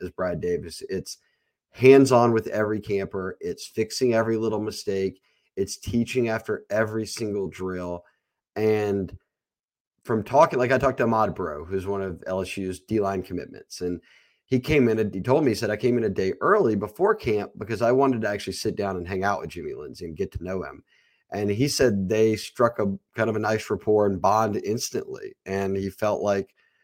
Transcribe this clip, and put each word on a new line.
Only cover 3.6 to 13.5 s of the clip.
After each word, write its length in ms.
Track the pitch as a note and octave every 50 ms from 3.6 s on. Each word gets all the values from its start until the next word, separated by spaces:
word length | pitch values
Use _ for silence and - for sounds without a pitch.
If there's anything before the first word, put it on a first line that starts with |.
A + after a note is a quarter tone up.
| -
fixing 480 | - - A2+ A2 - - - C3 B2 A2+
every 220 | A2+ A2 A2+ A2+
little 260 | A2 A2+ A2+ G#2+ G#2 G#2
mistake. 580 | G#2+ G#2 - - - G2 G2 G2 F#2+ F#2 - _ _ _ _ _ _ _
It's 220 | - G2 F#2+ - -
teaching 500 | - - - A#2+ A#2 - - C3 A#2+ A2+
after 340 | A2 A2 - - G#2+ - - _
every 360 | G#2 A2 A2 G#2+ G#2+ A2+ A2
single 420 | G2+ - - A#2 G#2 G2+ G#2 F#2+ E2+
drill. 560 | - - F#2 F#2 F#2 F2+ F2+ F2 F2 F2 - _ _ _ _ _ _ _ _ _ _
And 580 | G#2 G#2+ G#2+ G#2+ G#2+ G#2 G#2 G2+ G2+ F#2+ E2+ - - _ _ _ _ _ _ _ _ _ _ _ _ _ _ _ _ _
from 180 | - A#2 A2 G2+
talking, 380 | - B2 C#3+ E3 E3 E3 B2+
like, 100 | B2+ A#2+
I 80 | C3+ B2
talked 200 | - C3+ B2+ -
to 40 | B2
Ahmad 320 | A2+ A#2 A2 A2 G2+ E2
Bro, 300 | - F2+ D#2+ D2+ D2+ D#2
who's 240 | E2+ F#2+ F#2+ F2+ G2
one 140 | G2+ G2 G2
of 200 | F#2+ F2 - - -
L 120 | F#2 F#2+
S 160 | F#2+ F#2 -
U's 220 | G2 F#2+ F#2 F2+ -
D-line 460 | - - A2 A2 G2+ G2 G2 F#2+ F2+
commitments, 560 | - F2+ E2+ - -